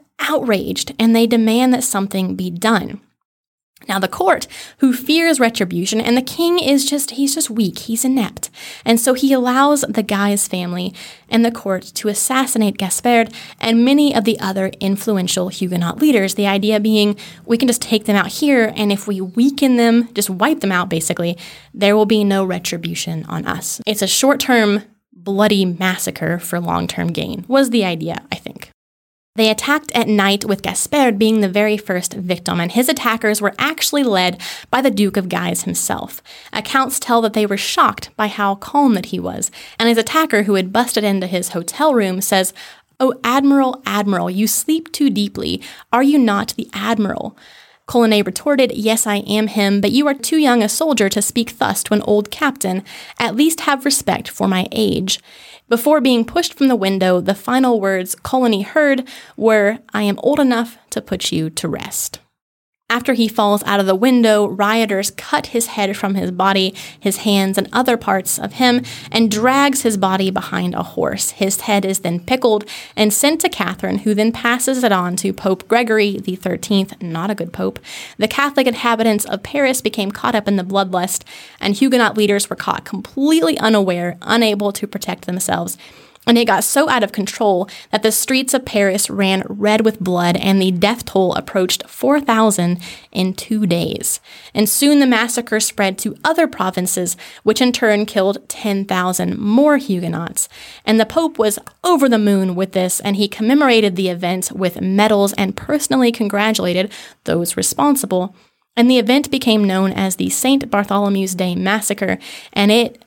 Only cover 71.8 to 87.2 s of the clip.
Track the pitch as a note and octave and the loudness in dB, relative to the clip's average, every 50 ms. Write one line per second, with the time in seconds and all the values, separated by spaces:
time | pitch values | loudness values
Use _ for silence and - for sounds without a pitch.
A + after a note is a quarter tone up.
71.8 | F#3+ F#3+ F#3+ - - E3+ E3+ F3 - - B3+ C4 C4 A#3 G#3+ G#3+ - - - - | 0 -2 -4 -4 -4 -4 -4 -4 -2 -2 0 2 2 2 2 0 -2 -6 -14 -16
72.8 | - - - - G#3+ G#3+ G#3+ - - D4 D#4+ D#4 - - - - - F3+ F#3+ - | -18 -10 -2 0 2 2 2 2 2 2 2 2 0 -2 -2 -2 -4 -6 -4 -6
73.8 | - F#3 F#3+ G3 - G#3+ G#3 G3+ G#3+ A3+ A#3 - - A#3 B3 B3 - C4+ C4+ B3+ | -4 -4 -4 -2 0 0 0 2 2 0 0 0 0 0 0 0 0 -2 0 0
74.8 | B3 A3 G3 F#3 F3+ F3+ F3+ - - G3 F#3+ - - F#3+ F#3+ F#3 - - A3 A#3+ | 2 2 2 2 0 -2 -4 -2 -4 -4 -4 -2 -2 -2 -2 -2 0 0 2 2
75.8 | B3 A3 A3 G#3+ G#3 G#3 F#3+ - G3 F#3 F3+ F#3 - F#3 F3+ F3+ - - G#3 G3 | 2 2 2 2 2 2 0 -4 -4 -6 -6 -4 -4 -6 -6 -6 -2 0 0 0
76.8 | F#3+ G3 - - F3+ E3+ E3 E3 F3 G#3+ G#3 - E3+ F3 - - F#3 F#3+ - - | 0 -2 -6 -10 -10 -8 -6 -4 -4 -4 -4 -6 -6 -8 -6 -6 -6 -6 -6 -8
77.8 | - - - - - - - - G#3+ A3 - C#4 C#4+ C#4+ C#4 C#4 C4 B3 A#3+ - | -14 -16 -16 -16 -16 -16 -4 -4 -4 -2 0 0 -2 2 2 2 2 2 0 0
78.8 | - A#3+ A#3 A3 A3+ A3+ G#3 G3+ - - G3 G3+ - - - C#4+ C#4 B3+ C4 C4 | 0 0 0 2 2 2 2 0 -2 -4 -6 -8 -8 -6 -2 0 0 0 0 -2
79.8 | - B3+ - A3 G3 G3 G3+ - - B3 B3 G#3 G#3 G3+ G3+ F#3+ F3+ F#3 F#3+ G3 | -4 -4 -4 -2 -4 -4 -4 -4 -2 -2 -2 0 0 0 0 0 -2 0 0 0
80.8 | G3 F#3 F#3 F3+ F3+ F#3 - - - - - - - - - _ - G3+ G3+ - | 0 0 -2 -2 -2 -2 -4 -8 -10 -12 -18 -20 -20 -20 -14 _ -4 -4 0 2
81.8 | C4+ C4+ B3+ B3 A3+ G3+ G3+ G#3+ G#3 G3+ G3+ G3+ - - - - - - - - | 2 4 4 4 2 2 2 2 2 2 2 0 0 -4 -6 -6 -4 -4 -4 -4
82.8 | - - G3+ F#3+ G3+ - - C#4 C#4 D4+ D#4+ E4 E4 D#4+ D4+ - - A3 A3 G#3 | -6 -8 -10 -10 -10 -10 -4 -2 2 2 4 4 4 2 0 0 2 2 2 4
83.8 | G3 F#3 F3 F3 F3 F3 F3 - - - A3 A#3 A3+ G#3+ G#3 G3+ G#3 G3+ G3+ - | 2 2 0 -2 -4 -4 -6 -8 -4 -2 0 2 2 2 0 0 -2 -4 -4 -4
84.8 | G#3 G3+ - G3 - - F3+ - - - F3+ F#3 - - F3+ F3 E3+ E3 - - | -8 -8 -8 -8 -6 -8 -8 -8 -8 -8 -6 -4 -4 -4 -4 -4 -4 -8 -10 -14
85.8 | - - - - - - _ _ _ A#3 A#3 A#3 A#3 A3 G3 G3 - - - C#4+ | -18 -20 -20 -20 -20 -20 _ _ _ 4 4 4 4 4 2 2 0 0 2 2
86.8 | D#4 - C4 A#3+ G#3 G3 - G#3 | 2 2 2 0 0 -2 -2 -4